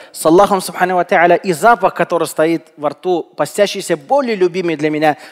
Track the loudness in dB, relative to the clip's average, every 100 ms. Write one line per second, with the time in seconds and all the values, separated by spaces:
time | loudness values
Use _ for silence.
0 | -10 -4 2 4 4 0 -4 -4 -2 0
1 | 0 2 4 2 0 0 2 4 2 -2
2 | -2 -2 -2 -2 0 -2 -6 -8 -8 -6
3 | -4 -4 -4 -6 -4 0 -2 -2 -6 -6
4 | -2 -2 0 0 -2 -2 -4 -2 -2 0
5 | 0 0 -6